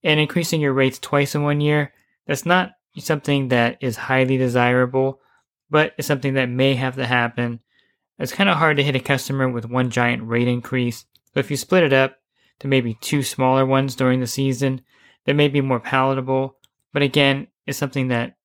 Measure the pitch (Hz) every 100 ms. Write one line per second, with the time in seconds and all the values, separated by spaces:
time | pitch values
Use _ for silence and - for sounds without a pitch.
0 | 170 151 151 175 165 160 147 135 131 -
1 | - 143 139 147 147 147 147 151 143 _
2 | _ _ - 143 165 180 185 _ _ -
3 | - 151 - 143 131 123 117 - 131 110
4 | - 131 131 131 127 123 120 123 127 131
5 | 135 135 _ _ _ _ _ 151 156 -
6 | 143 143 139 135 127 123 135 127 131 131
7 | 123 123 120 117 120 117 _ _ _ _
8 | _ _ - - 196 165 160 147 143 131
9 | 123 135 - 135 131 120 113 123 127 120
10 | 120 120 113 117 120 123 - 131 120 117
11 | - _ _ - 131 139 - 190 156 135
12 | 135 - _ _ _ _ 139 135 120 110
13 | - 147 131 - 127 131 135 135 135 127
14 | 131 127 123 - 135 123 135 131 _ _
15 | _ _ - 143 147 143 135 120 - 131
16 | 135 135 127 131 135 _ _ _ _ 143
17 | 139 147 139 139 - _ - 135 139 139
18 | 127 120 123 _